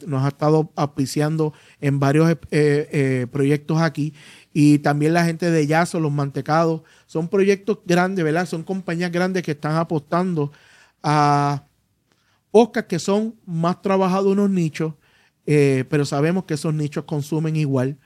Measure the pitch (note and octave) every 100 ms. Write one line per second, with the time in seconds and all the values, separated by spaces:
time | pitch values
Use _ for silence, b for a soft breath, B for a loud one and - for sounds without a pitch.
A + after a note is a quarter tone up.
0 | - C3+ C#3 - D3+ D#3 D#3 - C#3+ -
1 | C3 D3 D3+ D#3+ D#3 b b b C#3+ C#3+
2 | C#3 D3 E3 D#3+ - D#3+ D3 D3 - D#3
3 | C3+ C3 B2 C#3 C#3 D3 D3 D#3+ E3 D3+
4 | D3+ B B B B - D3 D3 D3 D3
5 | D3+ E3+ E3+ E3 F3 E3 D3 D#3 F3 E3
6 | D#3 D3 C#3+ C#3 C3 D#3 E3 D#3+ b b
7 | _ D#3+ E3+ G3 G3 G3 G3+ G3+ - F3
8 | F#3 G3 D#3 D#3+ F3+ E3+ D#3+ F#3+ F3+ E3+
9 | F3 E3+ F#3 F#3 E3 D3 D3+ D#3+ E3 D#3+
10 | - F3 F#3 E3 C#3+ b b b b _
11 | D#3 D3+ D3 C#3+ C#3+ C#3 - _ _ _
12 | _ _ _ _ _ G#3 A#3 A#3 - F3
13 | - G3+ A3 A3+ - E3 E3+ F3+ G3 G3
14 | F#3+ F#3+ G3 G3 G3+ F#3 E3 - D#3+ D#3
15 | b b b _ - D3+ C#3 C3 B2+ D3+
16 | C#3+ C#3+ D#3 F#3 - D3+ E3 D3+ D3 D#3
17 | - D3+ C#3+ D#3+ D#3+ D#3 D3 C3+ C3 C#3+